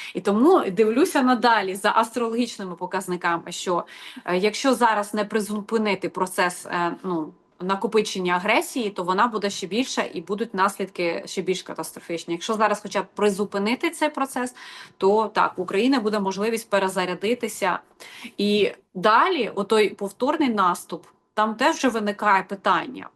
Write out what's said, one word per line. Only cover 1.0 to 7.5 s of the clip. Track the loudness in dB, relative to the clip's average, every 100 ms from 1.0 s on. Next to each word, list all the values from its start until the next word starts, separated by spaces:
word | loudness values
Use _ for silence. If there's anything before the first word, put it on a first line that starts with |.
| 2 4
надалі | 4 4 4 4 2
за | -2 2 2
астрологічними | 0 -2 -2 -2 -2 -4 -10
показниками, | -8 -6 -6 -4 -2 -2 -2 -4
що, | -8 -2 -2 -4 -14 -18 -12
е, | -2 0
якщо | 0 0 0
зараз | 4 4 2 -2
не | -4
призупинити | -2 -2 -2 -6 -2 0 0 0 -4
процес, | -4 -4 0 -2 -2 -6
е, | -4 -2 -4
ну, | -4 -4 -6 -12 _